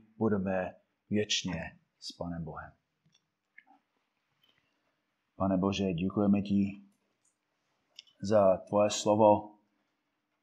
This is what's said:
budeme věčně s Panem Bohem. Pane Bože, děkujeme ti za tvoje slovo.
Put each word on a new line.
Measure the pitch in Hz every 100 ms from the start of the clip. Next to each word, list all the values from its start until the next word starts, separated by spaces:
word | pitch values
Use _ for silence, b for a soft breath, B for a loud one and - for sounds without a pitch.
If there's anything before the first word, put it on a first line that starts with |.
| - -
budeme | 110 104 95 95 90 - _ _ -
věčně | 104 104 - 92 82 85 - _ _
s | -
Panem | - 87 85
Bohem. | 78 76 87 _ _ _ _ _ _ _ _ _ _ _ _ _ _ _ _ _ _ _ _ _ _ _ _ _ _ -
Pane | 95 92
Bože, | 98 98 95
děkujeme | 85 95 107 101 101
ti | 98 101 98 - - _ _ _ _ _ _ _ _ _ _ - - _ 98
za | 107 98 90
tvoje | - 104 104
slovo. | - 107 107 107 104 - - _ _ _ _ _ _ _ _